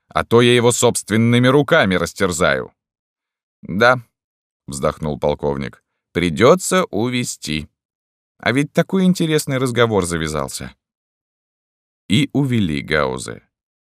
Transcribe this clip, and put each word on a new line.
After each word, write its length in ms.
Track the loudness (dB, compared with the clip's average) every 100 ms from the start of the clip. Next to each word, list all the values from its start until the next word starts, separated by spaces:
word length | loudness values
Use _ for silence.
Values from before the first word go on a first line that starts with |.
| _
«а 160 | -4 2
то 160 | 4
я 140 | 4 4
его 160 | 2
собственными 760 | 2 0 0 -2 0 2 2 4
руками 480 | 2 2 2 2 0
растерзаю». 760 | -2 -2 -4 0 0 0 -4 _ _ _ _ _ _ _ _ _
«Да», 400 | -8 0 2 2 -4 _ _ _ _ _ -14
вздохнул 520 | -4 -4 -4 -6 -4
полковник, 640 | -2 -2 -2 -4 -8 -12 _ _ _
«придется 720 | -2 -2 4 4 4 2 -2 -2
увести. 840 | -4 -4 -4 -6 -10 -6 -8 -8 _ _ _ _ _ _ _
А 140 | -4
ведь 200 | -2 -2
такой 320 | -2 -2 2
интересный 540 | 2 2 0 -2 -2 -4
разговор 480 | -2 0 2 2 -2
завязался». 680 | -4 -4 -4 -8 -10 -14 -18 _ _ _ _ _ _ _ _ _ _ _ _ -2
И 220 | 0 0
увели 480 | -2 0 0 0 -2
Гаузе. 640 | -2 0 0 -4 -10 -16 _ _ _ _